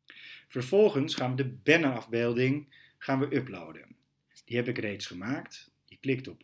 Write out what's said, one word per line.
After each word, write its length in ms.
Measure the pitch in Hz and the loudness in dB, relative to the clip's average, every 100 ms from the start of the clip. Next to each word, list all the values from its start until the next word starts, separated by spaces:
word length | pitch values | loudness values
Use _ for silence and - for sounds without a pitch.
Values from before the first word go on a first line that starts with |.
| _ - - - - | _ -20 -20 -20 -10
Vervolgens 680 | 131 123 196 214 139 143 | -6 2 6 6 6 0
gaan 220 | - 127 131 | 0 -2 0
we 60 | |
de 60 | 131 | -2
bannerafbeelding 1300 | - - 160 151 120 - 117 120 120 127 147 147 - - _ | -2 4 6 6 0 -2 0 2 2 2 0 -4 -20 -20 _
gaan 200 | - 135 | -2 0
we 180 | 131 139 | 0 -2
uploaden. 600 | 127 101 - - - - _ _ _ - | -4 -10 -14 -18 -20 -20 _ _ _ -20
Die 120 | - 117 | -6 -4
heb 120 | 123 | -2
ik 100 | 120 | -4
reeds 280 | 104 98 - | -6 -6 -10
gemaakt. 640 | 87 101 147 - - - _ | -10 -6 -6 -8 -18 -20 _
Je 120 | _ - | _ -10
klikt 320 | 135 135 - | -4 -4 -4
op 140 | - | -16